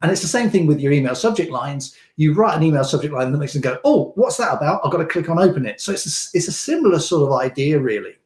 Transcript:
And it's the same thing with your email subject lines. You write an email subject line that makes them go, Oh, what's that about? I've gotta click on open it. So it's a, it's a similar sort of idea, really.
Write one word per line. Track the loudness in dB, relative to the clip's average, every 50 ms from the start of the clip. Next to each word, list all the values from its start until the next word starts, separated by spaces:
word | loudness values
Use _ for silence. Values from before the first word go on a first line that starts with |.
| -2
And | 0 0
it's | 0 -2
the | -2
same | 0 0 0 2
thing | 2 2 4
with | 2 2 2
your | 2 2 2
email | 2 2 0 -2
subject | 0 0 0 0 0 -2 -4
lines. | -4 -6 -6 -6 -8 -10 -10 -12 -14 -20 -20 _ _
You | 0 2 2 4
write | 4 2 2 2
an | 2 2
email | 2 2 2 2
subject | 0 0 -2 -2 -4 -4
line | -4 -2 -2 -2
that | -2
makes | -4 -4 -4
them | -4 -2
go, | -2 -2 0 2
Oh, | 2 4 4 2 0 -2
what's | 0 0 0 0
that | 0 -2 -2 -2
about? | 0 0 0 0 0 0
I've | -2 -2
gotta | -2 -2
click | -2 -2 -4 -2 0
on | 2 4
open | 4 4 4 2 -2
it. | -4 -6 -8
So | -8 -8 -6
it's | -6 -6
a, | -6 -6 -6 -6 -4 -2
it's | -2 -2 -2
a | -4
similar | -6 -4 -2 -2 2 4 4 4 2
sort | 2 0 0 0 2 2
of | 2 0
idea, | -2 -2 -2 -2 0 0 2 2
really. | 0 0 -2 -4 -4 -8 -14 _ _